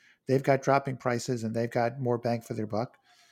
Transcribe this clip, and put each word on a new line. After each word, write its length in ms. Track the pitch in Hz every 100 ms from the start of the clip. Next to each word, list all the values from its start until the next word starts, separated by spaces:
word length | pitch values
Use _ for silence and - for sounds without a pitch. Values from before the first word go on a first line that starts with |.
| _ _ -
they've 140 | 131
got 200 | 139 135
dropping 360 | 139 139 139 127
prices 440 | 127 120 - 120
and 100 | 110
they've 160 | 117 120
got 300 | 123 117 135
more 200 | 123 120
bang 240 | 120 117
for 120 | -
their 140 | 117 107
buck. 280 | 101 123 _ _ _ _